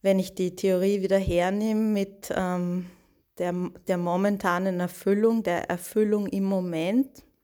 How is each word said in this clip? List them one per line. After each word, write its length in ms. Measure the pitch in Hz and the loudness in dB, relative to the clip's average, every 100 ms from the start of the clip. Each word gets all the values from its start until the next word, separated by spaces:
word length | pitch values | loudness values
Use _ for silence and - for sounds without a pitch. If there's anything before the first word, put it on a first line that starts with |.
Wenn 160 | 196 190 | 4 2
ich 160 | 185 | 0
die 220 | - 180 180 | -4 -4 0
Theorie 460 | 190 185 196 202 | 0 2 2 0
wieder 160 | 190 196 | 2 2
hernehme 640 | 185 175 180 202 220 214 220 | 2 2 2 0 0 0 2
mit, 400 | 208 196 - - | 0 -2 -8 -6
ähm, 520 | - 185 180 175 180 180 - _ _ _ - | -2 -2 -2 -2 -4 -6 -16 _ _ _ -6
der, 160 | 175 180 180 - - | -4 -2 -6 -8 -4
der 100 | 180 | -2
momentanen 840 | 175 180 202 202 196 175 190 180 | 0 2 0 0 0 0 0 -2
Erfüllung, 640 | 180 - - 202 226 226 | -4 -4 0 2 4 2
der 260 | 196 170 - | 0 -2 -2
Erfüllung 580 | 175 - 220 214 208 196 | -6 -2 0 2 0 0
im 180 | 196 196 | -2 0
Moment 800 | 196 180 165 165 233 269 - _ _ | 0 -2 -2 2 2 0 -6 _ _